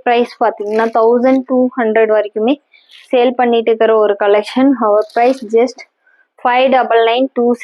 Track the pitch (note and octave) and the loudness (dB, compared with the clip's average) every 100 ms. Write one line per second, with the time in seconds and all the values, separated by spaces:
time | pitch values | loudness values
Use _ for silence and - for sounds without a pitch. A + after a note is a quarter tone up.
0 | B3 A#3+ A#3+ - A3 G#3 G#3 A3 A3+ A#3 | -2 0 -2 -2 -4 -4 -4 -2 -2 0
1 | A3+ A#3+ B3+ C4 B3+ B3+ B3+ C4 A3 A3 | 2 2 2 0 0 0 0 -2 -2 0
2 | A3 G#3+ G#3 A3 A3 C#4+ _ _ _ - | 2 0 -2 -4 -2 -2 _ _ _ -20
3 | - B3+ B3 B3+ B3 A#3 A3+ A3+ A3+ A3 | -4 0 0 0 0 0 0 0 2 2
4 | G#3 G3+ G#3 G#3 G#3 - C4+ B3 A3 G#3 | 2 0 0 0 0 0 0 2 0 0
5 | G#3+ - A#3+ C4 G#3 A3 B3 - - _ | -2 0 0 0 -2 0 -2 -4 -20 _
6 | _ _ _ _ B3+ B3 C4 B3+ A#3 A#3 | _ _ _ _ -2 0 2 0 2 0
7 | A3+ A#3+ C4 - A#3+ A#3+ | 2 0 -2 -2 -2 0